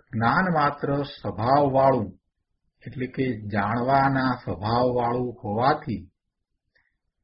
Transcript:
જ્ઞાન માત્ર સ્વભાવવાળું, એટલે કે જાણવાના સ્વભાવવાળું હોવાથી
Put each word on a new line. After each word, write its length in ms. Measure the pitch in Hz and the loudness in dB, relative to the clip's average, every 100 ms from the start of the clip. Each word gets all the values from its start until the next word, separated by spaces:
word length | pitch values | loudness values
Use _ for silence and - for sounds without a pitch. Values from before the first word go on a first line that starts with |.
જ્ઞાન 420 | _ 110 117 151 185 | _ 0 2 2 2
માત્ર 360 | 165 147 143 143 143 | 2 0 0 -2 -2
સ્વભાવવાળું, 1040 | 135 - 104 90 117 143 143 131 135 127 95 - _ _ _ _ _ _ | -4 -8 -10 -4 2 4 4 4 4 2 -2 -10 _ _ _ _ _ _
એટલે 240 | 123 123 127 | -16 -10 -8
કે 180 | - 131 107 | -4 -4 -4
જાણવાના 920 | 104 104 101 120 123 139 139 135 131 120 | -4 -2 -2 -2 2 2 4 2 0 -2
સ્વભાવવાળું 920 | - 87 107 120 127 123 120 123 123 | -6 -6 -2 2 2 0 0 -2 -4
હોવાથી 680 | 117 107 107 131 151 - 98 85 _ _ _ _ _ _ _ _ _ _ _ | -6 -6 0 0 0 -4 -8 -10 _ _ _ _ _ _ _ _ _ _ _